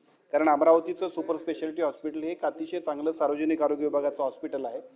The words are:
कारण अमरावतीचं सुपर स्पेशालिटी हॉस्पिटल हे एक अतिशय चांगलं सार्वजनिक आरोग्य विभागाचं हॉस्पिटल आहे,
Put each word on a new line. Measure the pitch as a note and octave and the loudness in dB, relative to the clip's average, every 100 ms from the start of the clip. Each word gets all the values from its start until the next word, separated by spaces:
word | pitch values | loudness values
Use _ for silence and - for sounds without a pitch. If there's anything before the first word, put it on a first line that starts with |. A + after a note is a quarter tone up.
| _ _ _ | _ _ _
कारण | D3 D#3 | 2 4
अमरावतीचं | C#3+ E3 E3 E3 E3+ F#3 | 6 8 6 4 -4 -6
सुपर | E3 D#3+ D#3+ | -4 -4 -4
स्पेशालिटी | E3+ D#3 D#3+ D#3 | -4 -4 -6 -2
हॉस्पिटल | D#3 F#3 D#3 D#3 | -2 -2 -8 -6
हे | D#3 | -6
एक | F3 | -4
अतिशय | D3+ - D#3+ F3 | -4 -4 -6 -4
चांगलं | E3 C#3+ D3+ | -4 -2 -2
सार्वजनिक | D#3+ D3 D3 D#3 D#3+ | 0 0 2 0 2
आरोग्य | D3 D3 | 2 2
विभागाचं | D3 C#3+ C#3+ C#3 | 0 0 0 0
हॉस्पिटल | C3+ - D#3 C3+ | -4 -4 -8 -6
आहे, | B2 A#2+ - | -6 -8 -12